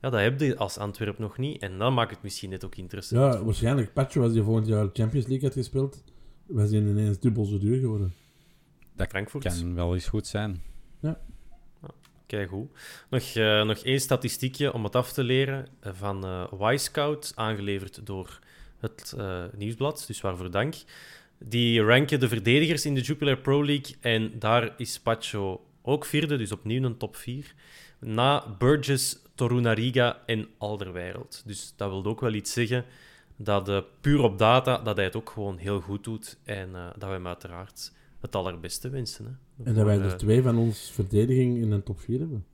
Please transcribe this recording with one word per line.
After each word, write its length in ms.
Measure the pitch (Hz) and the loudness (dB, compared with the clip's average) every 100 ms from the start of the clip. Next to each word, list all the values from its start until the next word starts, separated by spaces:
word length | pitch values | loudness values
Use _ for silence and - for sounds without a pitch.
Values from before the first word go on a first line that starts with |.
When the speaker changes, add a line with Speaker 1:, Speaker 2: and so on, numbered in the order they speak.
Speaker 1:
Ja, 100 | 127 | 0
dat 100 | 120 | 4
heb 200 | 104 135 | 4 4
je 160 | 147 117 | 0 2
als 220 | 98 - | -2 -2
Antwerp 400 | 104 98 104 101 | -6 -4 -6 -4
nog 200 | 107 - | -8 -4
niet. 240 | 135 - | -6 -4
En 160 | 98 92 | -8 -2
dan 160 | 117 | 2
maakt 160 | 131 113 | 2 0
het 120 | 107 | -2
misschien 280 | 101 - 98 | -10 -10 -8
net 140 | 92 | -8
ook 100 | 98 - | -10 -10
interessant. 580 | 92 101 - 117 139 | -10 -10 0 4 4
Speaker 2:
Ja, 100 | 117 | 4
waarschijnlijk. 480 | 110 95 113 139 110 | 0 0 2 2 0
Pacho, 300 | - 131 - | 0 0 2
als 100 | 117 | 4
je 100 | 113 | 4
volgend 240 | 104 113 107 | 4 2 2
jaar 220 | 107 104 | 2 2
Champions 340 | 110 110 139 113 | 0 0 0 0
League 180 | 131 135 | 0 0
had 80 | 139 | -2
gespeeld, 480 | 120 135 135 - - - - - - | -4 -2 -2 -6 -20 -20 -20 -20 -6
was 240 | 139 104 | 2 4
hij 80 | 107 | 4
ineens 380 | 104 101 107 98 | 4 2 2 2
dubbel 240 | 127 110 | 2 2
zo 140 | 101 104 | 0 0
duur 220 | 101 127 | 2 2
geworden. 320 | 127 107 95 87 _ _ _ _ _ _ - - | 0 0 -2 -4 _ _ _ _ _ _ -20 -4
Speaker 3:
Dat 120 | - | -2
Speaker 1:
Frankfurt. 360 | 95 104 147 | -2 -4 -4
Speaker 3:
kan 300 | 135 85 85 | -2 -2 -2
wel 200 | 87 87 | 0 2
eens 120 | 90 - | 0 0
goed 180 | 107 - | -2 -2
zijn. 360 | 101 104 90 - - - - | -2 -2 -4 -8 -14 -18 -6
Speaker 2:
Ja. 200 | 151 - - - - - - - 147 - _ _ _ | -4 -4 -10 -14 -18 -20 -20 -18 -18 -18 _ _ _
Speaker 1:
Keigoed. 440 | 104 95 95 135 - - - - | -6 -4 -6 -10 -14 -20 -20 -4
Nog, 120 | 131 | -2
eh, 420 | - 113 107 107 | -2 2 4 6
nog 140 | 107 107 | 4 0
één 220 | - 135 | 0 -2
statistiekje 720 | 131 127 123 - 131 131 143 | 2 0 0 -4 -6 -2 -2
om 120 | 123 | -2
het 100 | 107 123 | 0 0
af 160 | 123 | -2
te 120 | - | -2
leren, 420 | 127 131 135 135 123 - | 0 2 0 -4 -10 -14
eh, 120 | 104 | -14
van, 300 | 92 101 98 | -8 -6 -4
eh, 480 | 95 92 90 95 104 | -6 -6 -8 -2 0
Y-Scout, 600 | 139 - - 147 147 - | 2 0 -2 -2 -2 -8
aangeleverd 720 | - 110 107 101 98 98 - 104 | -6 -4 -2 -2 -4 -6 -14 -10
door 320 | 95 90 - _ - - - | -10 -10 -16 _ -20 -20 -10
het, 360 | 110 - - - | -10 -10 -14 -8
eh, 260 | 101 90 87 101 | -6 -6 -8 -8
Nieuwsblad, 480 | 101 113 135 156 - | -8 -4 -4 -4 -10
dus 140 | 104 | -6
waarvoor 300 | 98 90 90 | -6 -6 -4
dank. 240 | 90 131 - - - - - _ _ | -2 -2 -4 -14 -20 -20 -20 _ _
Die 440 | 117 120 120 117 | -4 2 4 6
ranken 380 | 107 123 143 147 | 8 6 6 2
de 80 | 123 | 2
verdedigers 580 | 110 101 131 160 156 147 | 2 4 4 4 0 0
in 80 | |
de 60 | 139 | -2
Jupiler 380 | 127 151 143 131 | -2 0 0 0
Pro 260 | - 139 | 2 2
League 320 | 147 143 139 - | 4 0 -2 -4
en 380 | 120 113 110 113 | 0 2 0 -2
daar 360 | 107 117 113 - | 2 4 2 -6
is 240 | 117 - | -10 -4
Pacho 680 | - 110 - 107 98 92 _ _ | -2 -2 -2 -4 -4 -6 _ _
ook 220 | - 147 | -2 -2
vierde, 320 | - 147 151 143 | 0 0 0 -2
dus 160 | 107 | -2
opnieuw 300 | 104 107 123 | -6 -2 -2
een 120 | 131 110 | -2 -4
top 200 | 107 - | -8 -8
vier. 380 | - 127 143 - - - - - | -12 -12 -12 -20 -20 -20 -20 -14
Na 560 | 117 110 127 143 - 98 | -6 2 2 2 -2 0
Burgess, 600 | 123 147 127 135 - - - | 4 4 2 0 -2 -6 -16
Torunariga 880 | - 120 123 117 110 120 127 120 - - | -2 0 2 2 2 2 2 2 0 -4
en 220 | 110 - _ | -4 -4 _
Alderweireld. 840 | 104 104 95 90 90 92 - - 110 | -8 -6 -8 -8 -8 -10 -14 -16 -14
Dus 260 | 98 - - | -12 -14 -6
dat 140 | 101 | -4
wil 140 | 95 | -2
ook 160 | 95 113 | -2 0
wel 120 | 123 | -2
iets 200 | 107 - | -2 -4
zeggen 320 | - 117 123 120 - - - _ - | -2 0 0 -4 -14 -20 -20 _ -10
dat, 320 | 104 101 95 | 0 0 2
eh, 100 | 98 - _ | -2 -2 _
puur 200 | - 147 | 2 6
op 160 | 120 98 | 4 4
data, 400 | 110 123 127 127 | 6 6 4 0
dat 180 | 110 101 | 0 0
hij 80 | |
het 120 | 95 110 | 0 -2
ook 140 | - | -8
gewoon 260 | - 101 90 | -8 -6 -6
heel 240 | 92 101 | -2 -2
goed 240 | 90 98 | -2 -8
doet 340 | - 110 - - | -6 -10 -12 -18
en, 300 | - 101 92 | -10 -8 -8
eh, 120 | 90 87 - | -10 -12 -10
dat 100 | 98 | -6
we 60 | |
hem 120 | 95 90 | -6 -6
uiteraard 640 | - 95 87 95 - - _ - - | -8 -10 -14 -14 -14 -16 _ -20 -12
het 140 | - 101 | -4 -2
allerbeste 520 | 92 87 90 - 127 | -2 -6 -8 -8 -8
wensen, 360 | 135 113 - | -6 -8 -10
hè. 400 | 110 131 _ - | -14 -14 _ -10
Speaker 2:
En 100 | 120 | 0
dat 100 | 110 | 4
wij 120 | 104 101 | 6 6
Speaker 1:
Voor, 80 | |
Speaker 2:
er 60 | 95 | 2
Speaker 1:
eh, 60 | 92 | 0
Speaker 2:
twee 260 | 101 117 | 4 6
van 140 | 127 117 | 6 4
ons 320 | 117 104 - | 2 0 -8
verdediging 680 | - 95 104 117 127 127 120 | -4 2 4 4 4 4 2
in 120 | 113 | 2
een 120 | 101 | 2
top 180 | 98 98 | 0 -8
vier 180 | - 123 | -2 -2
hebben. 260 | 165 123 92 | -2 -6 -8